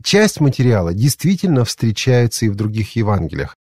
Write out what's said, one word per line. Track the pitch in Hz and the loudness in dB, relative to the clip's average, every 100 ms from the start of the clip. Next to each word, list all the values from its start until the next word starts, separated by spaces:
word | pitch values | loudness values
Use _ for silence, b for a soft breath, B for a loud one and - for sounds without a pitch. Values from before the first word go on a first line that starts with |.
часть | - 196 214 - | -2 2 2 2
материала | 147 123 123 110 85 | 0 2 2 2 0
действительно | 90 135 - 160 190 190 139 117 | 0 0 0 0 0 0 0 0
встречается | - 113 104 - 123 120 - 113 | -2 -2 -2 0 2 2 0 -2
и | |
в | |
других | 101 107 107 104 - | -2 -4 -4 -4 -2
Евангелиях. | 107 101 82 71 67 - | 0 0 -2 -6 -10 -12